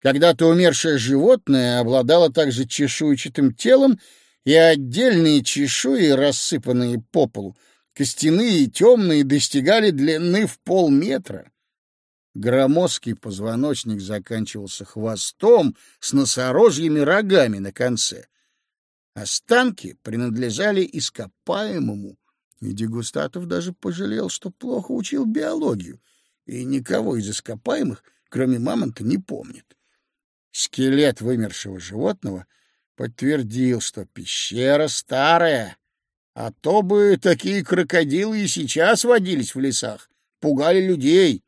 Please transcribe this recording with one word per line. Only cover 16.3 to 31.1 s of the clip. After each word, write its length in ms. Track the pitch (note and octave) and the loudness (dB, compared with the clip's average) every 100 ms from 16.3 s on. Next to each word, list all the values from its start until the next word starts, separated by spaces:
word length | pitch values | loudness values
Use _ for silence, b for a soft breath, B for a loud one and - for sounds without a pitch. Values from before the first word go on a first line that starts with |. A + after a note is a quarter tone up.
| - B2+ C#3 A3+ C#3+ E3 D3+ | -2 0 4 4 4 -2 0
рогами 580 | C#3+ F#3+ G#3 F#3+ B2 G2+ | 2 0 2 2 2 -2
на 160 | G2 | -8
конце. 540 | - B2+ A#2 - - - _ _ _ _ _ _ _ _ | -4 -2 -2 -4 -8 -20 _ _ _ _ _ _ _ _
Останки 840 | G2+ G2+ - - A#3+ B3+ F#3 - - | -14 -8 -10 0 0 0 -4 -16 -16
принадлежали 840 | - A2+ B2 A2+ B2 A2 G#3 G3 F#3 | -10 -6 -4 -4 -6 -2 -2 0 -2
ископаемому, 1300 | D#3 - - G2+ _ - F#3+ G#3+ F#3 A#2+ G2+ G2+ F#2+ _ _ _ _ | -6 -8 -10 -16 _ -6 -6 -4 -6 -6 -6 -14 -18 _ _ _ _
и 100 | G#2+ | -12
Дегустатов 760 | G2+ A2+ A#2 A#2 - D3 F3+ F3 | -8 -6 -6 -8 -6 -6 -8 -6
даже 260 | F3 F3 | -6 -6
пожалел, 560 | F3+ G3 E3+ G3+ A3 F#3+ | -8 -10 -8 -6 -6 -6
что 200 | - F#3+ | -10 -12
плохо 400 | - B3 B3 F#3 | -14 -8 -8 -6
учил 340 | B3+ G3 C#4+ A#3 | -8 -6 -4 -4
биологию, 760 | A#3 D#4 D#4+ - G#2+ F2 - _ _ _ _ - | -4 -6 -4 -4 -6 -8 -18 _ _ _ _ -16
и 180 | B2 | -12
никого 540 | B2+ C3+ B2 F#3 A3 B2 | -6 -6 -4 -4 -2 -4
из 120 | G#2 | -6
ископаемых, 720 | - - A2+ A#3+ D#4 A3+ A2+ _ _ _ | -10 -12 -10 -6 -4 -4 -6 _ _ _
кроме 300 | - C3 B2 | -4 -2 -2
мамонта, 440 | B2+ A#3 D3 A#2 | -2 -2 -4 -4
не 140 | G#2+ F#3+ | -4 -4
помнит. 480 | F#3 - - - _ _ _ _ _ _ _ _ _ | -4 -14 -14 -20 _ _ _ _ _ _ _ _ _
Скелет 680 | - - - C3 C#3 D3 | -8 -8 -2 0 4 2